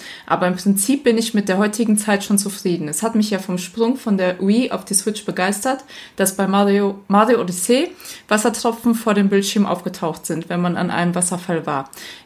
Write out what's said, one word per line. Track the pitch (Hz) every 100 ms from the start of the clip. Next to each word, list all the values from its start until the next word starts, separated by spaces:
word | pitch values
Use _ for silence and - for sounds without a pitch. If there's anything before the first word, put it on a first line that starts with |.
| - - -
Aber | 175 180
im | 180
Prinzip | 202 196 - 277
bin | 240 226
ich | 233
mit | 208 202
der | 190
heutigen | 208 214 226 208
Zeit | 214 202
schon | - 202
zufrieden. | 196 - 185 170 151
Es | 156
hat | 226
mich | 226 208
ja | 190
vom | 190 180
Sprung | - 226 226 269
von | 233 196
der | 180 180
Wii | 196 220 254
auf | 185
die | -
Switch | 190 - 208
begeistert, | - 175 185 202 262 277 - - - -
dass | 196 196
bei | 190
Mario, | 196 202 196 202 196 -
Mario | 202 226 233
Odyssey | 180 - - 247 349 - - - -
Wassertropfen | 214 240 220 247 233 240 233
vor | 226
dem | 202 196
Bildschirm | 196 196 214
aufgetaucht | 202 180 185 180 165 156 -
sind, | 160 165
wenn | 175
man | 175 170
an | 175
einem | 160 175
Wasserfall | 175 180 180 - 165 151
war. | 143 139 - - -